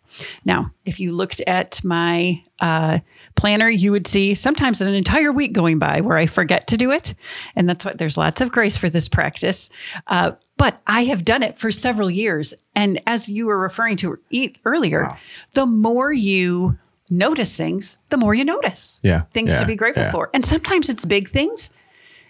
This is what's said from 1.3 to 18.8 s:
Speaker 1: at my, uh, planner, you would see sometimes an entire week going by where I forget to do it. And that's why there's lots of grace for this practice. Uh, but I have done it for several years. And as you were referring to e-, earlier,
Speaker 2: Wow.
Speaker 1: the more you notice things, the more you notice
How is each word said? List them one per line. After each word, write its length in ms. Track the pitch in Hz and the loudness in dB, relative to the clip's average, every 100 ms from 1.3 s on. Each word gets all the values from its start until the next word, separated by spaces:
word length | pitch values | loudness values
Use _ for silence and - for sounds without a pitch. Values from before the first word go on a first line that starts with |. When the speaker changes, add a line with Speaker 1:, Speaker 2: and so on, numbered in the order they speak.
| - - | -4 -2
Speaker 1:
at 360 | 185 185 - | -2 -2 -4
my, 580 | 185 170 170 170 180 170 - - | -2 0 0 0 0 -2 -6 -4
uh, 380 | 170 160 160 165 - - - - | 0 0 0 0 -4 -12 -8 -2
planner, 320 | 208 208 226 | 2 4 4
you 240 | 220 202 | 4 2
would 140 | 202 175 | 2 2
see 260 | 202 196 | 2 2
sometimes 460 | 202 262 311 269 220 | 2 0 0 0 0
an 120 | 196 | 0
entire 400 | 196 180 294 294 | 0 2 2 2
week 200 | 269 277 | 2 0
going 260 | 185 165 160 | 2 2 4
by 220 | 147 151 | 2 2
where 180 | 196 160 | 2 2
I 80 | 160 | 2
forget 400 | - 160 180 - | 2 2 0 0
to 100 | 226 | 0
do 140 | 254 | 2
it. 240 | 302 - - - - - - | 0 -4 -12 -14 -14 -6 0
And 120 | 175 | 0
that's 160 | 175 | 0
why 80 | 190 | -4
there's 240 | - 156 165 | -4 -4 0
lots 220 | 160 - | 0 0
of 100 | 254 | -2
grace 240 | 240 208 - | 0 0 0
for 140 | 175 | 0
this 180 | 165 - | 0 0
practice. 640 | - 151 - 180 185 - - - - - | 0 0 -2 -4 -2 -4 -8 -14 -12 -4
Uh, 240 | 180 170 - _ - | 0 0 -4 _ 0
but 240 | 262 - - | 2 0 -2
I 180 | 220 | 0
have 200 | 247 220 | 0 0
done 180 | 170 247 | 0 0
it 140 | 220 - | -2 -4
for 120 | 226 | -4
several 400 | - 247 220 190 | -2 -2 0 -2
years. 420 | 180 220 156 151 - _ | -2 -2 -2 -4 -8 _
And 260 | - 202 185 - | -2 0 0 -2
as 220 | 233 214 | -4 -4
you 180 | 208 226 | -4 -2
were 120 | 202 | 0
referring 380 | 185 202 226 190 | -2 -2 -2 -2
to 200 | 180 - _ | -4 -6 _
e-, 220 | 240 262 - 220 | -4 -4 -4 -2
earlier, 380 | 320 202 156 | 0 2 0
Speaker 2:
Wow. 120 | 139 - - - - | -2 -6 -16 -20 -6
Speaker 1:
the 100 | 277 262 | 0 2
more 460 | 220 220 240 277 | 4 2 2 0
you 640 | 285 196 190 180 175 185 - _ _ - | 0 2 2 2 2 0 -2 _ _ -4
notice 460 | 180 226 302 214 - | 0 2 2 -2 -4
things, 400 | 165 185 202 - - | -4 -4 -8 -14 -4
the 60 | 277 | 0
more 160 | 214 | 2
you 100 | 220 | 2
notice 560 | 277 403 208 - | 2 0 -4 -6